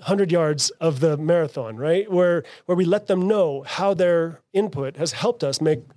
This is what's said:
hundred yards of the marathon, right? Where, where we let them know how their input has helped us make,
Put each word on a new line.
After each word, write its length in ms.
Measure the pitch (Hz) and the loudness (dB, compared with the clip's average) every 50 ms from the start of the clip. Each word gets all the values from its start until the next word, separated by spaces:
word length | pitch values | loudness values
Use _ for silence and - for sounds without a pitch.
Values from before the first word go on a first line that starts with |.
| - | -4
hundred 280 | 156 202 196 196 165 | -2 0 0 2 2
yards 400 | 175 170 160 151 151 139 - - - - | 2 2 2 0 0 -2 -2 -4 -4 -2
of 200 | 160 165 147 127 | -2 -2 0 2
the 160 | 156 160 151 | 2 0 0
marathon, 600 | 143 156 160 175 170 160 143 - 143 120 110 110 | 0 0 2 2 2 0 -2 -4 -6 -8 -8 -8
right? 320 | 113 139 156 170 196 208 214 | -4 -2 0 0 0 0 0
Where, 360 | 185 175 180 175 175 165 - - - - - | 2 2 2 2 2 0 -2 -6 -14 -10 -4
where 100 | - 180 | -2 0
we 80 | 175 185 | 2 2
let 240 | 170 196 208 202 - | 2 2 0 0 0
them 180 | 196 185 185 | 0 0 2
know 380 | 196 214 208 180 156 139 135 139 | 2 2 2 2 0 -2 -4 -8
how 280 | - - 165 190 196 196 | -8 -6 -2 0 0 2
their 460 | 160 185 175 170 170 165 165 156 - _ _ - | 2 2 2 2 2 0 -2 -6 -12 _ _ -2
input 440 | 190 214 202 - 143 135 135 - | -2 -2 -2 -4 -6 -6 -6 -6
has 140 | 139 160 - | -4 -6 -6
helped 320 | - - - 233 240 - 156 | -4 -2 -2 -2 -2 -2 -2
us 180 | 139 131 - | -4 -2 0
make, 200 | 156 156 151 123 - - - | 0 0 0 0 -4 -10 -6